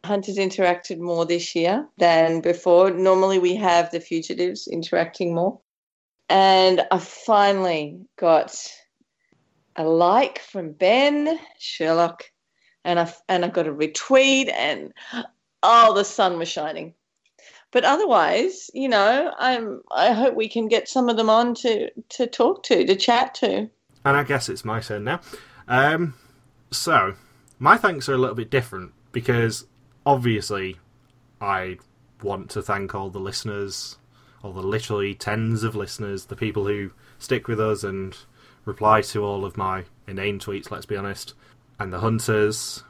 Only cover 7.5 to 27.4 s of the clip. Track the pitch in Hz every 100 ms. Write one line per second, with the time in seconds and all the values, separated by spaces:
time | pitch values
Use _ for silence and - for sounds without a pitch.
7.5 | 196 185 160 151 175 185 - 170 160 -
8.5 | - - - _ _ _ _ _ _ _
9.5 | _ _ - 160 165 175 214 277 - -
10.5 | 196 165 147 185 240 285 294 294 320 -
11.5 | _ - - 160 165 170 170 - _ _
12.5 | _ _ _ 175 175 170 - - 185 170
13.5 | 175 156 147 156 156 - 269 269 269 254
14.5 | - 135 117 76 - - 240 - _ _
15.5 | _ 190 233 226 202 202 - 190 175 170
16.5 | - 151 156 160 _ _ _ _ _ -
17.5 | - _ 247 - 294 403 220 160 180 370
18.5 | 370 - - 269 220 202 262 339 - 254
19.5 | 247 220 117 - - 196 220 262 226 220
20.5 | 233 220 220 220 262 247 226 220 220 240
21.5 | 226 247 214 - - - - 240 - 254
22.5 | 381 - 233 180 196 - 240 254 - 226
23.5 | 190 220 _ _ _ 139 143 139 143 -
24.5 | 76 - 110 110 107 107 170 - - -
25.5 | - - 127 143 160 170 127 _ _ _
26.5 | _ _ - - 151 95 98 _ _